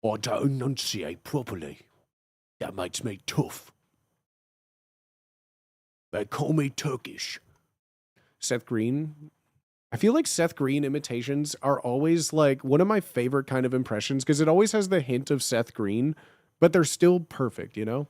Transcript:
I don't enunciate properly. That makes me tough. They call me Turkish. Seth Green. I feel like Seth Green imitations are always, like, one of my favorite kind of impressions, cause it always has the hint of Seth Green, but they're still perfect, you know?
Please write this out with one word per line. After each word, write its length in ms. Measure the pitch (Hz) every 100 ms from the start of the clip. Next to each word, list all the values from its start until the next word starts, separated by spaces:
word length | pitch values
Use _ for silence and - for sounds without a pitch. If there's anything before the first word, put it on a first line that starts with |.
I 120 | 110 107
don't 260 | 120 107
enunciate 800 | 139 135 127 131 - 107 78 90
properly. 560 | - 147 120 95 73 71 _ _ _ _ _ _ _ _
That 160 | -
makes 300 | 95 90 -
me 160 | 113 98 -
tough. 440 | - - - - _ _ _ _ _ _ _ _ _ _ _ _ _ _ _ _ _ _ _ _ _ _ _ _
They 120 | 98
call 280 | 104 - 143
me 180 | 156 139
Turkish. 720 | - 151 127 - - - - _ _ _ _ _ _ _ _ _ _
Seth 280 | - 123 -
Green. 640 | 117 113 139 156 151 151 _ _ _ _ _ _
I 40 | -
feel 180 | 208
like 120 | 285 311
Seth 300 | - 165 -
Green 280 | 135 143
imitations 720 | 143 143 - 120 123 143 147 -
are 180 | 135 139
always, 520 | 127 127 156 170 151
like, 320 | 156 147 135
one 160 | 135 143
of 60 | 190
my 140 | 214
favorite 460 | - - 123 139 135
kind 200 | 131 127
of 80 |
impressions, 500 | 127 123 107 - 135
cause 160 | 127 147
it 80 | 160
always 240 | 170 208
has 160 | 220 190
the 120 | 185
hint 300 | 131 123 -
of 120 | 139
Seth 320 | - 117 117
Green, 400 | - 104 107 139 156 - _ _ _
but 120 | 170
they're 120 | 175
still 360 | 151 - 175 180
perfect, 560 | 165 - 127 - - -
you 80 |
know? 220 | 110 123